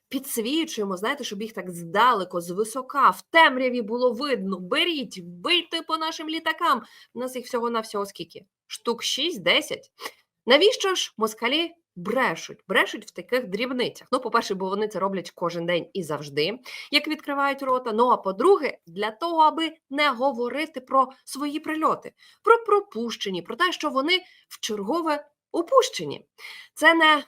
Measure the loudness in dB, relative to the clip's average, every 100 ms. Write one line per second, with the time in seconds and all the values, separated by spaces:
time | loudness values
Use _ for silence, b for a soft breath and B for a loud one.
0 | _ -8 -6 -4 -2 -2 -2 -4 -4 -4
1 | -4 -6 -8 -8 -8 -10 -10 -10 -2 4
2 | 4 4 -2 -6 -6 -4 -4 -6 -6 2
3 | 2 2 2 6 6 6 0 -2 -4 0
4 | 0 0 -2 -2 -2 -6 -2 0 0 -2
5 | -6 -10 -14 -8 -2 0 0 -6 -4 -4
6 | -4 -6 -8 -4 -4 0 0 0 B B
7 | B -10 -8 -8 -6 -4 -2 -2 -4 -6
8 | -6 -10 -16 -16 -20 _ -18 -8 -6 -4
9 | -4 -2 -4 -2 2 2 0 -8 -12 -18
10 | B B _ _ 4 6 6 4 0 0
11 | -4 -4 -4 -2 0 0 -2 -8 _ -10
12 | -4 0 0 -2 -8 -14 -2 0 0 -4
13 | -12 -16 -4 -2 -2 -4 -4 -2 -2 -4
14 | -4 -4 0 0 0 -2 -2 -2 -2 -2
15 | -2 -2 -8 -6 -4 -2 -2 -2 -2 -6
16 | -6 -6 -4 -2 -2 -2 B B B -2
17 | -2 -4 -4 -2 0 0 -2 -2 0 2
18 | 4 4 2 2 4 4 2 -6 -12 -6
19 | -6 -4 0 4 4 4 -2 -4 _ 0
20 | 0 2 0 0 -4 -4 -6 -8 0 2
21 | 2 B -16 -8 -6 -6 -6 -2 0 -2
22 | -6 b b b 4 4 4 0 0 -6
23 | -6 -6 -4 -4 -6 -2 0 0 -2 -2
24 | 0 0 B B B -12 -8 -6 -2 -2
25 | -2 -4 -6 _ _ -4 4 4 4 0
26 | -8 -10 -14 _ B B B 2 4 6
27 | 6 4